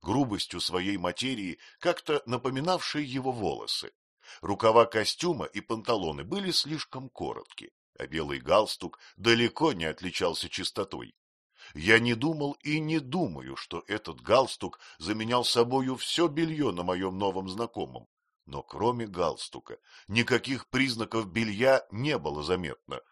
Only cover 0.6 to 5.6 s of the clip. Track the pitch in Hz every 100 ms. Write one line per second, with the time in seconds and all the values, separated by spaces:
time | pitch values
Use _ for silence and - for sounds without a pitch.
0.6 | - 90 95 98 90 87 127 120 92 78
1.6 | - _ 175 170 - 147 - 123 131 131
2.6 | 165 180 - 151 143 131 131 120 92 60
3.6 | 53 - - - _ _ - - 82 98
4.6 | 113 113 113 110 104 - 175 139 76 101